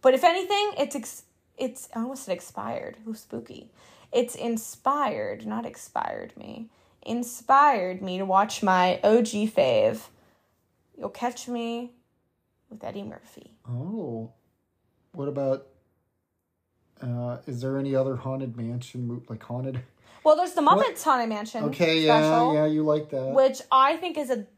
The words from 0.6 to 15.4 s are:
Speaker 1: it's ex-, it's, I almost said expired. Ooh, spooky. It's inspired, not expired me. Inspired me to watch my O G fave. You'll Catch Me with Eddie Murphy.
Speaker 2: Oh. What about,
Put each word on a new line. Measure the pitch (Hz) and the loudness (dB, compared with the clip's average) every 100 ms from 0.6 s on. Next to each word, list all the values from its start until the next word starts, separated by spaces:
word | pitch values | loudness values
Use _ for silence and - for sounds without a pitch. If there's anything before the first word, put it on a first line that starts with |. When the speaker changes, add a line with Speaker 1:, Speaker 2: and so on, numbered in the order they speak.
| 415 - | 0 -2
Speaker 1:
it's | 277 285 | -4 -4
ex-, | 220 - _ _ _ _ | -12 -16 _ _ _ _
it's, | 254 - - 233 | -8 -8 -14 -8
I | |
almost | 226 269 - | -8 -8 -8
said | |
expired. | 180 - - 214 - - - 220 | -8 -8 -12 -8 -8 -10 -14 -14
Ooh, | 220 | -14
spooky. | - 226 - - - _ - - _ | -10 -12 -12 -20 -20 _ -20 -20 _
It's | - 240 - | -2 -2 -4
inspired, | 233 226 - - - 285 269 131 107 - 220 | -6 -6 -8 -6 -2 0 -2 -4 -6 -8 -8
not | 220 233 | -8 -8
expired | - - - 50 - 50 - | -14 -10 -6 -6 -8 -12 -16
me. | - - 226 _ _ _ | -16 -16 -16 _ _ _
Inspired | - 233 240 - - 269 294 240 185 185 | -8 -6 -6 -12 4 6 6 4 -2 -6
me | 190 185 | -6 -6
to | 190 | 2
watch | 190 214 - | 2 2 0
my | 196 185 180 - | 2 4 4 4
O | 202 220 | 6 6
G | 220 208 220 | 4 0 0
fave. | - 135 113 107 220 - _ _ _ _ _ _ _ _ - | 2 4 4 2 0 -10 _ _ _ _ _ _ _ _ -12
You'll | - | -12
Catch | - 240 247 - | -6 -8 -6 -10
Me | 240 233 233 240 _ _ _ _ _ _ _ _ | -6 -6 -8 -10 _ _ _ _ _ _ _ _
with | 220 | -16
Eddie | - 202 | -12 -12
Murphy. | 202 - - - - _ - | -12 -16 -20 -20 -20 _ -10
Speaker 2:
Oh. | 120 160 220 156 113 113 _ _ _ _ _ _ _ _ | -8 -8 -8 -8 -8 -10 _ _ _ _ _ _ _ _
What | - 139 | -8 -6
about, | 135 | -2